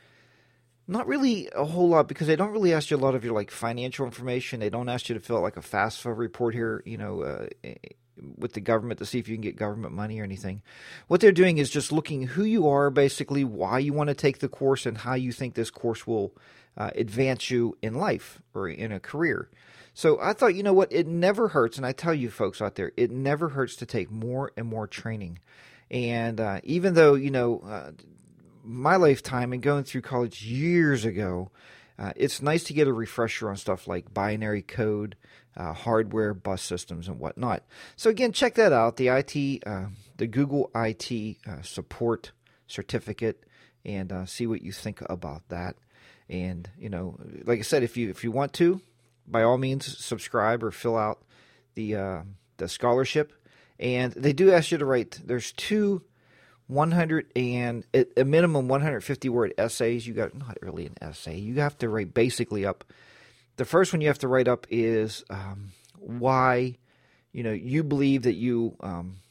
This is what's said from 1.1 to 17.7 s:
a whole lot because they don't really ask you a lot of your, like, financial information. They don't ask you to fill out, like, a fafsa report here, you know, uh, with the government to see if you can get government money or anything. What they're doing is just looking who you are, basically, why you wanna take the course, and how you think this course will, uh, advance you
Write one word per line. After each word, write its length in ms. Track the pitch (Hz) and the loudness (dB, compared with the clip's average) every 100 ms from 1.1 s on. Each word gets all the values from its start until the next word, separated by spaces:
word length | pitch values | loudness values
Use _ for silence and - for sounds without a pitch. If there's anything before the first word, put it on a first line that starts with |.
| 277 269 208 - - | 2 2 2 -2 -4
a 100 | 151 | -2
whole 240 | 175 175 | 4 6
lot 180 | 160 143 | 6 4
because 200 | 139 156 | 0 0
they 80 | 156 | 2
don't 160 | 208 | 2
really 220 | 214 185 | 2 2
ask 160 | 156 - | 2 2
you 80 | 143 | 2
a 20 | |
lot 160 | 135 127 | 2 0
of 80 | |
your, 100 | 117 | 0
like, 180 | 107 104 | -2 -4
financial 540 | - 117 120 127 135 123 | -6 -4 -4 -6 -6 -6
information. 540 | 113 127 127 - 120 | -6 -4 -4 -4 -4
They 100 | 107 | -4
don't 200 | 117 123 | -4 -4
ask 200 | 123 - | -6 -4
you 60 | 113 | -8
to 60 | |
fill 160 | - 113 | -2 0
out, 60 | |
like, 140 | 92 87 | 0 -4
a 40 | |
fafsa 560 | - 101 107 - 120 113 | -6 0 0 -2 -6 -4
report 360 | 113 - 117 | -4 -2 -2
here, 300 | 117 113 110 - | 0 -4 -4 -8
you 120 | 110 | -10
know, 240 | 104 90 | -8 -6
uh, 260 | 71 55 - - - - - - _ - 69 - | -6 -6 -10 -12 -16 -18 -20 -20 _ -20 -18 -10
with 160 | 117 | -8
the 80 | 107 | -6
government 380 | 101 113 117 101 | 0 0 0 -8
to 60 | 101 | -6
see 140 | 123 | -6
if 80 | 110 | -6
you 80 | 113 | -8
can 60 | |
get 140 | 104 - | -8 -6
government 380 | 104 107 73 | -6 -6 -8
money 260 | 85 107 110 | -8 -8 -8
or 40 | |
anything. 380 | 101 95 98 101 - - - - - | -8 -8 -8 -10 -14 -20 -20 -14 0
What 120 | 175 | 8
they're 120 | 208 | 8
doing 260 | 175 185 156 | 10 6 6
is 120 | 135 | 2
just 220 | 151 - | 0 0
looking 360 | 156 151 139 127 | -2 -2 -6 -4
who 160 | 151 | -2
you 240 | 214 226 151 | 2 4 4
are, 220 | 139 143 | 6 4
basically, 540 | 139 139 - 143 139 | 4 4 2 -2 -2
why 360 | 131 104 92 127 | -2 -2 0 0
you 140 | 143 | 0
wanna 200 | 147 147 | 0 -2
take 260 | 135 147 - | 0 0 0
the 100 | 139 | -6
course, 360 | - 135 131 123 | 0 2 2 -2
and 140 | 110 | -6
how 160 | 123 127 | -4 -2
you 160 | 127 | -4
think 220 | 117 127 | -6 -6
this 180 | 117 110 | -4 -6
course 340 | - 120 110 - | -4 -4 -4 -2
will, 280 | 110 98 _ - - _ - | -2 -2 _ -20 -20 _ -8
uh, 140 | 104 - | -6 -4
advance 540 | 117 110 131 123 - | -4 0 0 -2 -2
you 280 | 123 117 | 0 0